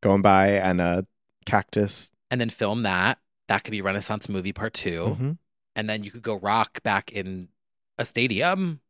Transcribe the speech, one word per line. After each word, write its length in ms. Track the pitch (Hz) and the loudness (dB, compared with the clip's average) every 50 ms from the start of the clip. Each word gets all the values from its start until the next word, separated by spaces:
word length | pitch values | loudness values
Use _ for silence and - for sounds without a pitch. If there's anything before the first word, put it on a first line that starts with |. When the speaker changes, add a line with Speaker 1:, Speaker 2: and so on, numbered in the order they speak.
Speaker 1:
Going 200 | - 104 98 101 | 4 4 4 6
by, 300 | 95 104 98 95 95 98 101 | 6 8 8 8 6 6 4
and 260 | 101 92 92 92 90 | 2 2 2 2 2
a 260 | 87 87 87 90 95 _ _ _ _ _ _ _ _ | 2 2 2 0 -2 _ _ _ _ _ _ _ _
cactus. 640 | - - 104 95 _ - - 104 101 - - - - _ _ _ _ | 0 0 0 0 _ 0 0 0 0 -2 -8 -12 -14 _ _ _ _
Speaker 2:
And 80 | 127 123 | -4 -2
then 100 | 120 113 | -2 -4
film 340 | - - 113 101 107 117 117 | -4 -4 -4 -2 -2 -2 -2
that. 360 | 101 95 90 92 107 131 _ _ _ _ _ _ _ | 0 0 2 2 2 0 _ _ _ _ _ _ _
That 160 | - 98 - | 0 0 0
could 80 | - | -4
be 100 | 110 104 | -8 -4
Renaissance 480 | 95 98 95 101 104 - 107 107 - - | -4 -2 -2 -2 -2 -4 -6 -6 -6 -6
movie 240 | 104 98 90 98 95 | -6 -4 -4 -4 -6
part 200 | - 107 113 - | -6 -8 -6 -6
two. 280 | - - 98 85 82 | -4 -4 -4 -4 -2
Speaker 1:
Mm-hmm. 300 | 85 101 - - 127 139 160 170 _ _ _ _ _ _ _ | -2 -2 -2 -2 -4 -4 -4 -6 _ _ _ _ _ _ _
Speaker 2:
And 140 | - 110 107 | -8 -4 -4
then 140 | 107 110 104 | -4 -6 -6
you 80 | 101 | -10
could 100 | - 120 | -14 -10
go 140 | 110 113 110 | -6 -6 -6
rock 460 | 98 92 101 104 113 110 - _ - _ | -4 -2 0 2 2 2 0 _ -6 _
back 280 | 120 101 98 - - | 0 0 0 -2 -4
in 380 | - 107 95 92 95 92 90 - _ _ _ _ _ _ _ _ _ - | -8 -8 -8 -6 -8 -10 -12 -14 _ _ _ _ _ _ _ _ _ -8
a 80 | 120 | -6
stadium. 760 | - - - 120 131 113 123 135 175 185 190 190 175 160 147 _ _ | -4 -2 0 0 0 0 0 2 0 0 0 -2 -4 -6 -8 _ _